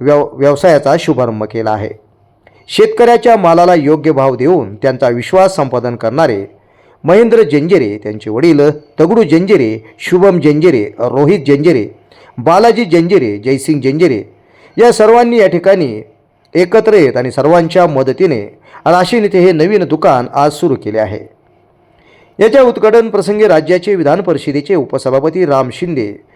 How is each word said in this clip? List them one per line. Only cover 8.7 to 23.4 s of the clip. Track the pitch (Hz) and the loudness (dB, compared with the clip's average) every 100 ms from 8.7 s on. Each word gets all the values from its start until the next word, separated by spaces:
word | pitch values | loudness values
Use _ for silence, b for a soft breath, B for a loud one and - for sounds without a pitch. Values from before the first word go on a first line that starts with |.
| 147 - - | -2 -8 -2
दगडू | 165 233 | 0 2
जंजेरे, | 165 160 190 180 113 110 - - | 2 0 2 0 0 -6 -14 -14
शुभम | - 180 196 175 | -2 2 2 2
जंजेरे, | 147 147 175 123 104 - | 0 2 2 0 -4 -6
रोहित | 120 127 147 196 131 | -4 0 0 0 0
जंजेरे, | 139 165 131 101 - _ b b - | 0 2 0 -4 -12 _ b b -6
बालाजी | 120 185 233 214 | 0 2 2 2
जंजेरे, | 190 165 170 190 113 104 | 0 0 2 0 0 -4
जयसिंग | 123 135 160 147 | -4 -4 -2 -2
जंजेरे | 131 151 170 107 - _ b b b - | -2 0 0 -2 -8 _ b b b 0
या | 233 | 2
सर्वांनी | 233 220 240 240 233 | 4 4 4 2 2
या | 190 | 2
ठिकाणी | 175 185 190 135 107 - _ _ _ _ | 2 0 0 -2 -8 -16 _ _ _ _
एकत्र | 160 180 220 220 | -2 0 2 2
येत | 208 135 123 | 2 2 0
आणि | 127 | -4
सर्वांच्या | 135 143 175 165 180 175 | -2 2 2 2 0 0
मदतीने | 135 131 127 180 117 104 - B B 156 | 0 -2 -2 -2 -2 -8 -16 B B 0
राशीन | 180 175 240 | 0 0 0
येथे | 208 185 | 0 2
हे | 185 | 2
नवीन | 160 175 208 | 2 0 0
दुकान | 139 156 185 127 127 | -2 0 0 0 -2
आज | 135 147 | -2 -2
सुरू | - 170 | -2 -4
केले | 120 107 110 | -4 -6 -4
आहे. | 101 104 - _ _ _ _ _ _ b b b b b | -4 -6 -14 _ _ _ _ _ _ b b b b b
याच्या | 220 269 | 2 4
उद्घाटन | 247 - 214 233 226 | 2 2 2 2 2
प्रसंगी | 202 185 208 | -2 -2 0